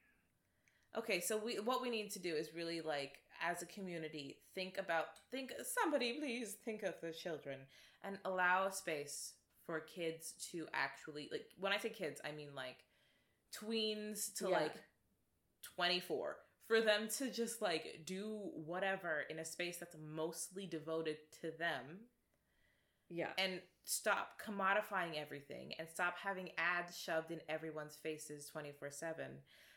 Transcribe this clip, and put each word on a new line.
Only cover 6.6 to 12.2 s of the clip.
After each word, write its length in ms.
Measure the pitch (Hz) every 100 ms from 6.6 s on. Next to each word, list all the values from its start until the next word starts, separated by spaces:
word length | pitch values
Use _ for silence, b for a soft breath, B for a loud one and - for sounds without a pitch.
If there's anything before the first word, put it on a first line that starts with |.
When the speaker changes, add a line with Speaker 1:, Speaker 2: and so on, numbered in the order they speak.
Speaker 1:
think 180 | - 214
of 120 | 196 160
the 100 | 165
children 460 | 160 180 151 139 135 135 B B B
and 160 | 190 196
allow 420 | 190 185 180 185 196
a 60 |
space 640 | 190 - 147 147 - - - _ _ -
for 140 | 160
kids 540 | 160 180 165 160 - - -
to 140 | 175 156
actually, 560 | - 139 - - 151 143
like, 160 | - - -
when 140 | 196
I 60 | 208
say 120 | 214
kids, 300 | - 160 -